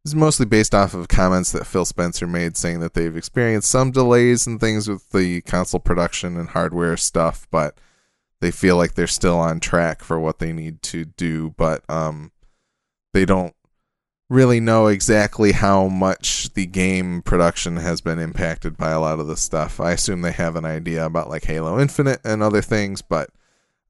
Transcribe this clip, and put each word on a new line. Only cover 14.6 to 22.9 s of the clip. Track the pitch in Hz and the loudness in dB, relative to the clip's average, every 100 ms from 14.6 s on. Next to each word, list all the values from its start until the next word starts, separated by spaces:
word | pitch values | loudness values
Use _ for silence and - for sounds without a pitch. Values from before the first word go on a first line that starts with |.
know | 113 113 110 | 4 4 4
exactly | 101 107 107 104 - 107 | 4 2 2 2 4 4
how | 92 98 98 95 | 4 4 4 2
much | 92 95 92 - - - | 2 0 -2 -4 -6 -6
the | - 92 | -6 -4
game | 92 92 92 92 87 | -2 0 0 -2 -4
production | - 90 85 - 90 85 | 0 2 2 2 -4 -4
has | 85 85 | -4 -4
been | 82 82 | -4 -6
impacted | 82 - 87 80 85 78 | -6 -4 -4 -4 -8 -6
by | 80 | -2
a | 80 | 0
lot | 80 78 | -2 -2
of | 76 | -6
this | 78 | -6
stuff. | - 80 76 - | -4 -4 -4 -4
I | 85 | -2
assume | 87 - 92 | -2 -2 -4
they | 85 | -4
have | 85 85 82 | -4 -4 -4
an | 80 | -6
idea | 80 85 82 80 | -6 -6 -4 -2
about, | 82 - | -4 -4
like, | 76 | -6
Halo | - 80 80 98 | -4 -4 -2 0
Infinite | 139 - 139 131 | 0 2 0 -2
and | 117 107 | -2 0
other | 107 104 | 2 0
things, | 92 107 101 | 0 -2 -2